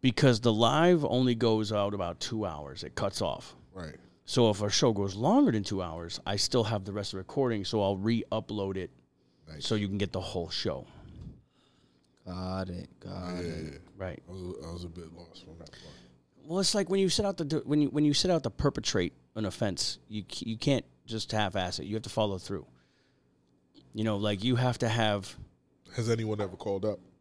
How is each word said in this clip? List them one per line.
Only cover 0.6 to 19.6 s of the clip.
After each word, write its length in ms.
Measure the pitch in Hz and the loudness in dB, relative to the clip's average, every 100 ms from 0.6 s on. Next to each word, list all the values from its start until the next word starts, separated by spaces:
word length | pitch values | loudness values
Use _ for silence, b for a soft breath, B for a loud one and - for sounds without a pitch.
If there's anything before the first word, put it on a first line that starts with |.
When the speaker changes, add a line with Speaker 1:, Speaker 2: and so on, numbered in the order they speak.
| 113 143 175 175 147 | 6 6 6 6 4
Speaker 1:
only 300 | 123 127 120 | 2 2 4
goes 360 | 117 110 107 | 2 2 0
out 220 | 107 101 | 0 0
about 260 | 101 87 87 | -2 -4 -4
two 260 | - 113 101 | -6 -4 -4
hours. 380 | 76 73 67 | -6 -10 -10
It 120 | 71 - | -10 -4
cuts 260 | 98 - | -4 -2
off. 340 | 95 58 - - - | -2 -4 -10 -20 -18
Speaker 2:
Right. 220 | 95 82 60 - _ - | -12 -12 -14 -20 _ -2
Speaker 1:
So 260 | - 113 | 4 6
if 100 | 101 | 6
our 80 | 104 | 2
show 240 | - 131 | 4 4
goes 220 | 104 98 95 | 2 -2 0
longer 360 | 131 240 277 | 4 6 6
than 120 | 113 | 4
two 180 | 98 98 | 0 -4
hours, 380 | 90 80 85 - | -4 -6 -8 -8
I 120 | - 101 | -4 0
still 280 | - 131 107 | 2 2 2
have 200 | 110 95 | -2 -4
the 60 | |
rest 220 | 101 98 | -6 -6
of 40 | 95 | -8
the 40 | |
recording, 440 | 92 - 131 110 95 | -6 -2 0 0 -2
so 160 | 113 | 2
I'll 160 | 98 98 | 2 2
re-upload 800 | 104 117 - 110 - 104 98 98 | 2 0 0 -4 -4 -4 -4 -4
it 140 | 90 - _ _ _ _ - | -8 -12 _ _ _ _ -20
Speaker 2:
Nice. 180 | 76 - | -10 -2
Speaker 1:
so 80 | |
you 140 | 110 101 | 0 0
can 100 | 98 | 0
get 140 | 98 | -2
the 80 | 92 | -2
whole 300 | 82 92 85 | -4 -6 -4
show. 360 | - 107 65 - B B B B B _ b b b b b b _ 95 | -4 -2 -4 -8 B B B B B _ b b b b b b _ -12
Speaker 3:
Got 420 | 92 92 95 92 | -8 -4 -4 -4
it. 180 | 90 87 - | -8 -12 -16
Got 380 | - 92 90 90 | -12 -10 -8 -6
Speaker 2:
Yeah, 40 | |
Speaker 3:
it. 240 | 87 80 78 | -6 -8 -10
Speaker 2:
yeah. 40 | 73 - 98 | -12 -20 -10
Speaker 1:
Right. 240 | 92 - - | -10 -10 -14
Speaker 2:
I 20 | |
was, 240 | 92 90 90 76 | -12 -10 -10 -10
I 40 | |
was 120 | 85 | -10
a 40 | 87 | -10
bit 240 | 85 82 82 | -12 -16 -18
lost 280 | 85 - - | -20 -20 -20
from 120 | 82 | -20
that 140 | 80 | -20
part. 220 | B B B B B _ _ - | B B B B B _ _ -6
Speaker 1:
Well, 140 | 175 | 0
it's 160 | 185 208 | 2 2
like 160 | 190 | 2
when 80 | 196 | 2
you 100 | 190 | 2
set 160 | 180 202 | 2 0
out 140 | - | 0
to 60 | 151 | -2
do, 180 | 156 - | -2 2
when 160 | 151 | 2
you, 80 | 147 | 4
when 160 | 151 151 | 4 4
you 80 | |
set 160 | 143 185 | 4 4
out 140 | 170 | 2
to 80 | 117 | 0
perpetrate 640 | - 143 - - 104 87 - _ - | 0 0 2 -2 0 0 -4 _ -4
an 100 | 107 | -4
offense, 520 | - | 0